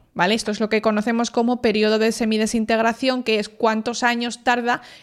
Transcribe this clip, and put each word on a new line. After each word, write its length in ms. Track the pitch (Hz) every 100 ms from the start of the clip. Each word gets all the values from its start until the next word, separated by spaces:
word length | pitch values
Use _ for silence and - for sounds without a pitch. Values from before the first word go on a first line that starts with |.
| _
¿vale? 220 | - 180
Esto 160 | 220 -
es 100 | 208
lo 80 | 214
que 140 | 214
conocemos 480 | 220 208 214 233 233
como 320 | 247 233 247
periodo 360 | 226 214 214 214
de 140 | 220
semidesintegración, 1080 | 226 226 214 220 233 220 226 226 226 262 254
que 160 | 247 214
es 100 | 208
cuántos 540 | - 226 220 233 233
años 420 | 240 233 240 -
tarda 380 | 254 240 233 - - -